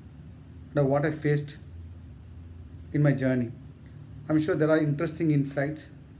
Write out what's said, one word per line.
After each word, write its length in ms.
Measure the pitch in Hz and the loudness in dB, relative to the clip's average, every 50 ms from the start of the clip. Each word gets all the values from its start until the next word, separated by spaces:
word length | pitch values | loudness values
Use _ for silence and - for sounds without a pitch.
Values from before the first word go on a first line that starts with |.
| - - - - - - - - - - - - - - - | -18 -18 -18 -18 -18 -18 -18 -18 -18 -18 -18 -16 -10 -2 2
and 140 | 147 143 131 | 4 4 6
what 180 | 139 147 151 | 4 4 4
I 40 | 156 | 2
faced 460 | 151 - - 147 147 147 143 - - - - - - - - - - - - - - - - - - - - - - - - - - - - - | 0 2 2 2 2 2 0 -4 -12 -14 -16 -16 -14 -14 -14 -14 -14 -16 -16 -16 -16 -16 -16 -16 -16 -16 -16 -16 -16 -16 -16 -16 -14 -16 -10 -2
in 100 | - 147 | 2 4
my 100 | 147 147 | 6 6
journey. 380 | 131 - 131 131 127 123 120 113 - - - - - - - - - - - - - - - - | 6 4 4 2 2 2 0 -2 -4 -10 -14 -18 -18 -18 -18 -18 -16 -16 -16 -16 -16 -12 -4 2
I'm 120 | 156 156 | 2 2
sure 140 | 156 - 180 | 4 2 2
there 160 | 151 156 151 | 4 4 6
are 80 | 156 160 | 6 6
interesting 520 | 151 147 143 147 170 160 - - 170 156 | 4 4 2 2 0 -2 0 0 2 4
insights 580 | 151 143 131 - - 147 139 147 156 - - - - - - - - | 4 4 2 2 0 -2 0 -2 -2 -6 -10 -14 -16 -18 -18 -20 -20